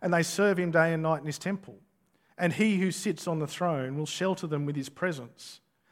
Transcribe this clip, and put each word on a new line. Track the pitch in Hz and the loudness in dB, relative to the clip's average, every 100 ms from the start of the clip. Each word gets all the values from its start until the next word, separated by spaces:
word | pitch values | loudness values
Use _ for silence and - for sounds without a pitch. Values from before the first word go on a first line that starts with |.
and | 180 | 0
they | 175 | 2
serve | 165 - 202 180 | 2 2 4 4
him | 175 | 4
day | 165 165 | 4 4
and | 160 | 2
night | 160 156 | 0 0
in | 151 | -2
his | 147 | -6
temple. | 185 196 160 101 _ _ _ _ _ - | -6 -6 -8 -20 _ _ _ _ _ -2
And | 175 | 0
he | 170 214 196 | 4 4 4
who | 190 | 2
sits | 180 214 160 - | 0 -2 -4 -2
on | 160 | -2
the | 147 | -4
throne | - 175 147 131 139 | -2 0 0 -2 -4
will | 151 | -6
shelter | - 185 185 165 | -2 -2 0 -2
them | 147 143 | -2 -2
with | 143 | -4
his | 131 | -6
presence. | - 180 147 120 - - - _ _ _ | -4 -4 -4 -10 -16 -20 -20 _ _ _